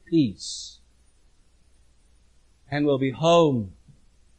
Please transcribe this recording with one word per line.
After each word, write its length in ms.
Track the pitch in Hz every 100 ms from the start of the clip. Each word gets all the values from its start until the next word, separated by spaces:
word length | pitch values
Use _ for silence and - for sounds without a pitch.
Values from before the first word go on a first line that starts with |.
| -
peace. 680 | 165 127 92 - - - - _ _ _ _ _ _ _ _ _ _ _ _ _ _ _ _ _ _ -
And 140 | 143 147
will 120 | 135
be 140 | 135
home 600 | 117 165 170 160 127 98 - _ - _ _ _